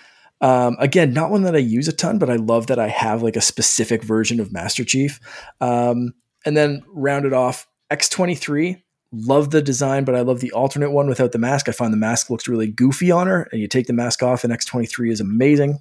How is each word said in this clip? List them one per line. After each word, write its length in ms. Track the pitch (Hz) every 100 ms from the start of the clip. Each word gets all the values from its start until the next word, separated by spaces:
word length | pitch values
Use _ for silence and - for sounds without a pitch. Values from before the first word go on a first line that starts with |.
| - _ _ -
Um, 340 | 131 127 123 123
again, 360 | 135 180 147
not 160 | 135 165
one 140 | 208
that 100 | 185
I 40 | 160
use 280 | 120 117 160
a 40 |
ton, 260 | 151 - 214
but 100 | 131
I 80 | 117
love 300 | 110 117 117
that 120 | 123
I 100 | 107
have, 340 | - 113 113
like, 140 | 113 110
a 40 |
specific 640 | - - - - 110 113
version 360 | 107 110 110 117
of 120 | 101
Master 320 | 87 92 -
Chief. 340 | 117 131 143 - - - - -
Um, 500 | 123 120 120 120 123 - _ _
and 120 | 151 151
then 260 | 147 143 -
rounded 400 | 160 135 143 139
off, 360 | 131 123 - - _ -
X 200 | 151 -
twenty-three. 760 | - 180 160 - 147 180 185 _ _ _
Love 380 | 110 117 143 143
the 120 | 156
design, 400 | 143 127 135 135
but 140 | 120 123
I 60 |
love 180 | 123 123
the 100 | 127
alternate 400 | 113 135 147 143
one 160 | 143 143
without 240 | 123 123
the 80 | 113
mask. 300 | 120 139 -
I 40 |
find 200 | 110 117
the 40 | 107
mask 320 | 110 120 -
looks 180 | 113 -
really 180 | 117 110
goofy 460 | 110 131 139 180
on 160 | 170 185
her, 180 | 180 -
and 80 | 113
you 80 | 104
take 180 | 131 120
the 60 |
mask 320 | 117 120 -
off, 180 | 127 123
and 100 | 120
X 120 | 117
twenty-three 480 | - 127 113 - 117
is 80 | 107
amazing. 580 | 98 110 139 147 143 143